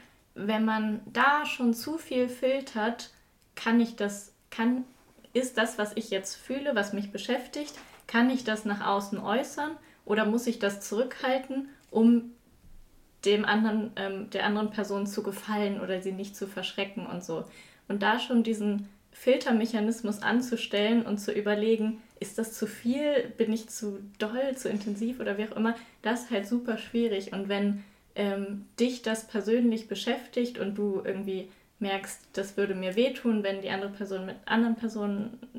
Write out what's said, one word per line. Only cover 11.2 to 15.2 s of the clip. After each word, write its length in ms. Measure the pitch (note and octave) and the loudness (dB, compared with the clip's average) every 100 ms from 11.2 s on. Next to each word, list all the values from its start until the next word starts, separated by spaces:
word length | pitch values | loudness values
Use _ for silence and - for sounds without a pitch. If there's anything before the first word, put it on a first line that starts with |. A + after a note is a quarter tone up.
| C4 C4 C4 C4+ C4+ - _ | 0 0 -2 -6 -6 -12 _
um 400 | A3 A3+ A#3+ A#3 - _ _ - - - - _ _ | 4 6 6 2 -10 _ _ -20 -20 -20 -20 _ _
dem 200 | G3+ G#3 | 2 4
anderen, 460 | - G#3 A3 G#3+ G#3 - | 4 4 4 2 -2 -4
ähm, 340 | G3 G3 G#3+ | -6 -6 -6
der 160 | G3 G3+ | -2 0
anderen 240 | G#3 G#3+ | 2 0
Person 360 | A3 G3+ G3+ G3+ | -2 -2 -2 -2
zu 160 | G#3+ | -2